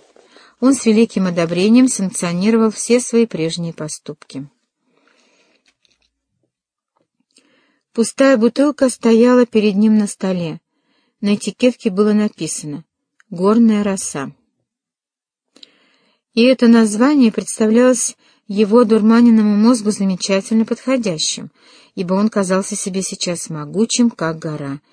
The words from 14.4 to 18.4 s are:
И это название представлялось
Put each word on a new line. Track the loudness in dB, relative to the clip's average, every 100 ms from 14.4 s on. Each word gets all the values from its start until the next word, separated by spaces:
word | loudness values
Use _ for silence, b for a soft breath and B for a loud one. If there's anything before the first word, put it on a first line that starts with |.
| _ _ _ _ _ _ _ _ _ _ _ b b b b b b b _
И | 0
это | 2 4 4
название | 4 4 2 2 4 2
представлялось | 0 -8 -4 0 2 2 2 -4 -10 _ _